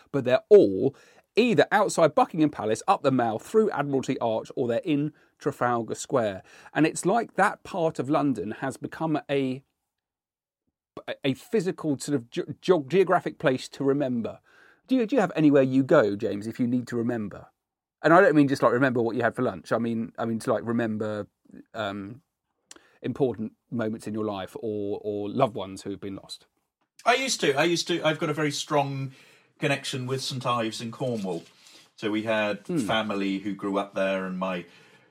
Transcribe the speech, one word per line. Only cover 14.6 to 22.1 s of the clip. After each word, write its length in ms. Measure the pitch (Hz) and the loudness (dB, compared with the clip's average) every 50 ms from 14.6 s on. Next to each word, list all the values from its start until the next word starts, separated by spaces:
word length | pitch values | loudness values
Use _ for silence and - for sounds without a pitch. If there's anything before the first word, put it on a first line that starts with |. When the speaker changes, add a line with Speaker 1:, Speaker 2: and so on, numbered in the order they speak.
| - - _ _ _ | -20 -20 _ _ _
Speaker 1:
Do 80 | - 262 | 0 0
you, 100 | 262 226 | 2 2
do 100 | 202 285 | 2 2
you 60 | 247 | 2
have 100 | 190 165 - | 2 2 2
anywhere 300 | 160 156 147 143 139 135 | 4 6 6 8 6 6
you 200 | 131 131 135 135 | 4 4 2 4
go, 340 | 131 175 147 110 101 101 | 6 6 6 6 4 2
James, 280 | 101 110 101 101 101 104 | -2 -4 -4 -4 -4 -6
if 140 | 113 113 - | -6 -4 -2
you 80 | 127 | -2
need 200 | 120 127 123 117 | 0 0 -2 -2
to 100 | - 120 | -4 -4
remember? 480 | 117 113 120 120 113 107 92 69 - - - _ _ _ _ _ _ _ _ _ _ - | -2 -2 -2 -2 -4 -6 -8 -10 -14 -18 -20 _ _ _ _ _ _ _ _ _ _ 4
And 100 | 156 165 | 6 8
I 60 | 180 | 8
don't 160 | 202 175 156 | 8 8 8
mean 140 | 151 143 131 | 6 4 4
just, 140 | 139 - 139 | 4 2 4
like, 100 | 117 117 | 4 4
remember 280 | 123 139 131 120 127 | 4 2 2 2 2
what 140 | 113 117 104 | 0 0 0
you 60 | 123 | 0
had 140 | 117 113 - | 0 0 0
for 80 | - 127 | -2 -2
lunch. 280 | 113 95 85 - - | -2 -4 -6 -4 -2
I 60 | 127 | -2
mean, 340 | 113 117 117 117 113 113 - - | 0 0 -2 -4 -4 -6 -6 -6
I 80 | - 117 | -6 -4
mean 140 | 117 113 110 | -4 -4 -2
to, 120 | - 131 | -2 -2
like, 120 | 113 107 - | -2 0 -2
remember, 640 | 117 117 117 117 110 107 107 107 107 107 104 104 - _ _ _ _ - - - _ - | -2 -2 -2 -2 -2 -2 -4 -4 -6 -6 -6 -8 -10 _ _ _ _ -20 -20 -20 _ -8
um, 480 | 113 107 98 101 101 95 98 | -6 -6 -6 -6 -8 -10 -12